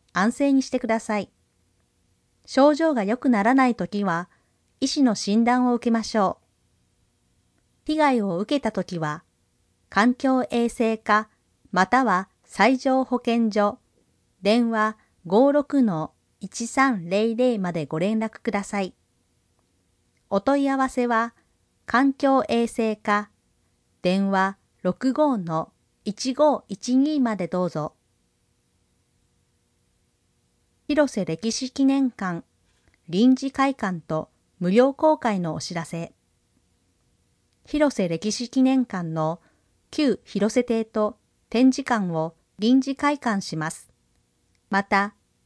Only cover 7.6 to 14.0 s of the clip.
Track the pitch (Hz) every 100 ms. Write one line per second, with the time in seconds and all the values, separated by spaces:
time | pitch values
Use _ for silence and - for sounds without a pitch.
7.6 | _ _ - 311 294 247 202 175 214 294
8.6 | 220 196 180 175 156 156 _ _ _ _
9.6 | _ _ _ - 233 247 269 262 233 240
10.6 | 233 - 226 220 - 214 214 _ _ _
11.6 | _ 185 190 247 247 180 202 _ _ -
12.6 | 214 262 269 262 262 247 - 233 226 208
13.6 | 208 254 _ _